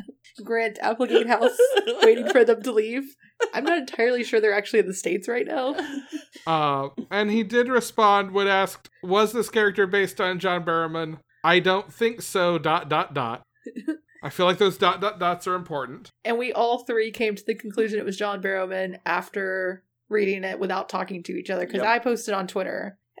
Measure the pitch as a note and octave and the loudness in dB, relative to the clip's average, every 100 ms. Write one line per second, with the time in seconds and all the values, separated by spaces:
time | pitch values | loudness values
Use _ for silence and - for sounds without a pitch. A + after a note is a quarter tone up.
0 | - - _ - G#3 A3+ A3+ G#3 - A3+ | -20 -20 _ -18 -4 -2 -2 -2 -4 0
1 | B3 A3+ A#3 A#3+ A#3+ - B4+ B4+ G#4 A#4+ | 2 4 4 2 2 4 4 4 0 6
2 | A4 A#3+ - C#4 A3+ A3+ B3 G#3+ A3 B3 | 6 6 4 6 6 4 2 0 0 -4
3 | C4+ - _ _ A4+ A#3 D4 E4+ B3+ - | -8 -16 _ _ -4 -2 0 0 -2 0
4 | A#3 B3 - A3 G#3+ G3+ G3+ A3 F#3 F#3+ | 0 0 0 2 2 2 2 2 2 -2
5 | E3+ G3 G#3+ A#3+ - D#4 B3+ D4 C#4+ C#4 | -4 -4 -4 -4 -2 -2 -2 -4 -6 -10
6 | - D#4 - - D#3+ D#3+ D3 C#3 C#3 - | -10 -14 -16 -12 -2 0 2 0 -4 -8
7 | - G3 G#3 A3 G3+ A#3+ B3 B3 A3+ - | -4 -2 0 0 0 0 2 0 0 2
8 | G#3 G3+ G3 G3 G3 F#3+ F#3+ - - _ | 4 4 2 0 2 2 0 -4 -20 _
9 | F3+ G3 G#3+ A#3 A3 A3 G#3 F#3+ F#3+ G3+ | 0 2 2 0 0 2 2 2 2 2
10 | F#3 - F#3 F3+ F#3 F3+ E3+ E3 E3 E3 | 0 0 -2 0 -2 -2 0 0 0 -4
11 | D#3+ D#3+ _ _ D#3+ F3+ F3+ F#3 - - | -6 -10 _ _ 4 6 6 2 -2 -2
12 | A3+ A#3 - F#3+ F3 E3+ D#3 E3+ D#3 D#3 | -2 -2 -4 0 2 2 2 0 0 -2
13 | F#3 C#3+ A#2 A#2 _ _ - A#3 A3 D#4 | -2 -4 -4 -6 _ _ -16 -10 -8 -8
14 | _ _ C#3+ - F3+ F3+ G3 F3+ F#3 F#3 | _ _ -10 0 2 4 0 2 0 2
15 | G3+ F3+ F3 F3 F#3+ F3+ F3 D3 B2 C#3 | -4 -2 -2 -2 -4 -6 -6 -8 -8 -12
16 | - _ A3+ A#3 B3 - A#3 A#3+ B3 A3+ | -20 _ -4 -2 -2 -2 0 -2 -2 -2
17 | A3 G#3+ A3 G3+ - A3 A3 G#3+ A3 G#3 | -2 -2 -4 -2 -6 -6 -6 -2 -2 -2
18 | G3+ F#3+ G#3 G3 F#3+ F#3+ F#3 F#3 F#3 F#3 | -6 -6 -6 -4 -4 -4 -4 -4 -6 -6
19 | F3+ F#3 F#3 G3+ F#3+ F#3 F#3 F#3 _ _ | -4 -4 -4 -6 -4 -4 -4 -8 _ _
20 | _ G#3+ G3 G3 F#3+ F#3+ F#3+ F#3 - F#3+ | _ 0 0 -2 -6 -4 -4 -4 -4 -6
21 | F#3 F#3 E3+ F3+ F#3 F#3 F3+ G3 G#3+ A#3 | -6 -10 -8 -10 -6 -4 -4 -2 0 2
22 | B3 A3 A3 G3 F#3 G3+ F#3 - G3+ - | 0 -2 -2 -4 -4 -4 -4 -6 -8 -12
23 | _ - | _ -4